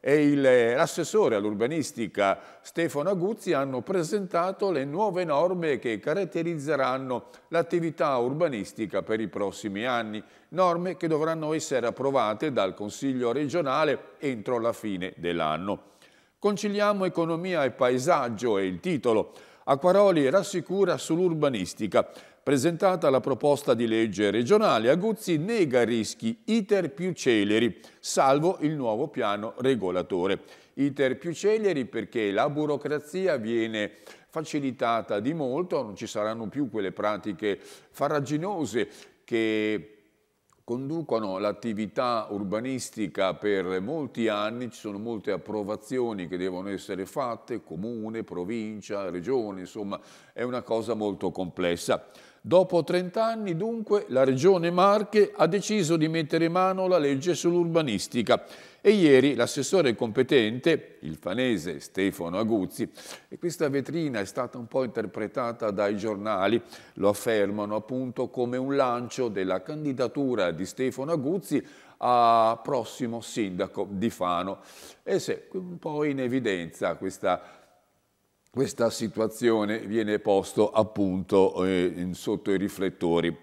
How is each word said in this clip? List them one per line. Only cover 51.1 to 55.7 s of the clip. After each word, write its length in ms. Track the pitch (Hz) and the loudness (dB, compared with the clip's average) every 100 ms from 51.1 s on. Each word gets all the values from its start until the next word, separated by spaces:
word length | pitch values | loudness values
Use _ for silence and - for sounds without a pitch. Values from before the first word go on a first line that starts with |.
| 95 92 | -2 -4
complessa. 800 | 82 90 - 87 87 - 101 - - - _ | -4 -8 0 0 0 0 -2 -2 -20 -20 _
Dopo 380 | 107 175 185 175 | 4 4 4 0
trenta 440 | 151 175 180 226 226 | 0 -2 -2 -2 -2
anni 300 | 226 202 160 | -2 -4 -4
dunque 500 | 220 233 208 208 - | -4 -6 0 -2 2
la 160 | 127 | 4
Regione 480 | 131 131 170 185 170 | 4 6 4 4 2
Marche 580 | 175 196 208 214 214 196 | 4 4 4 4 4 4
ha 140 | - 165 | 4 2
deciso 500 | 196 190 | 2 0